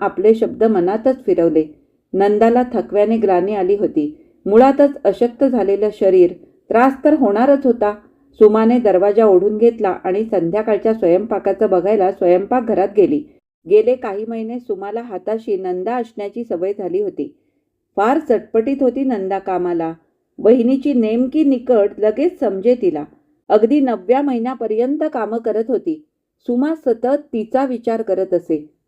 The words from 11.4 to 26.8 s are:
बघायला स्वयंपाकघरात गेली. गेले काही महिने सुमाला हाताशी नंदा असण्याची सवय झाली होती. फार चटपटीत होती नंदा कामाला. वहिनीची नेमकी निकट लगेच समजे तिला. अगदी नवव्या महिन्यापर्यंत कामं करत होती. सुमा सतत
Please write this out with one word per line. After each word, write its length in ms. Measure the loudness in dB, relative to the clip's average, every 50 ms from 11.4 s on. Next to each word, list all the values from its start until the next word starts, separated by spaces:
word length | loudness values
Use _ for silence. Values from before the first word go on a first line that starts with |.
| -2 -2 -2 0 0 2
बघायला 420 | 2 2 2 2 2 2 2 0
स्वयंपाकघरात 760 | 0 0 2 2 2 2 2 0 -2 -2 0 0 0 0 0 0 2
गेली. 260 | 2 2 2 2 -2 -6 -8 _ _ _ _ _ _ -2 2
गेले 240 | 2 4 4 2 0
काही 300 | -2 -4 -8 -8 -8 -8 -8
महिने 300 | -8 -8 -8 -8 -10 -10
सुमाला 440 | -8 -8 -8 -8 -8 -8 -10 -10
हाताशी 540 | -10 -10 -12 -10 -6 -6 -6 -6 -4 -4 -4
नंदा 400 | -4 -4 -4 -6 -6 -4 -4 -4
असण्याची 480 | -4 -6 -8 _ -12 -12 -10 -10 -10 -8
सवय 280 | -8 -6 -4 -4 -4 -4 -6
झाली 240 | -6 -4 -4 -4
होती. 340 | -4 -4 -6 -8 -10 -10 -12 _ _ _ _ _ _ _ _ _ _ _ _
फार 220 | 0 2 2 2 2
चटपटीत 580 | 0 0 0 0 -2 -2 -2 -2 0 0 0 0
होती 240 | 0 0 0 -2 -2
नंदा 340 | -4 -4 -4 -4 -4 -6 -6
कामाला. 540 | -4 -4 -4 -4 -2 -2 -4 -4 -4 -6 -8 -12 _ _ _ _ _ _ _ 0
वहिनीची 560 | 2 4 4 4 2 0 0 0 -2 -2 0
नेमकी 500 | 0 0 0 0 -2 -2 -2 0 0 0
निकट 460 | 2 0 0 0 0 2 2 2 0 0 -2
लगेच 420 | -2 -2 0 0 -2 -4 -2 -4
समजे 340 | -4 -4 -2 0 0 0 0 2
तिला. 220 | 0 -2 -2 -4 -6 -12 _ _ _ _ _ _ _ -6
अगदी 320 | -4 -2 -2 0 0 0
नवव्या 420 | -2 -2 -4 -4 -2 -2 -2 -2
महिन्यापर्यंत 840 | -2 -4 -4 -4 -6 -8 -8 -8 -8 -6 -4 -4 -4 -4 -4 -4 -6 -6
कामं 260 | -6 -6 -6 -6 -6 -6
करत 260 | -6 -4 -4 -4 -4 -4
होती. 380 | -4 -6 -4 -6 -8 -8 -12 _ _ _ _ _ _ _
सुमा 340 | _ -6 -4 -2 -2 -2 -4
सतत 440 | -4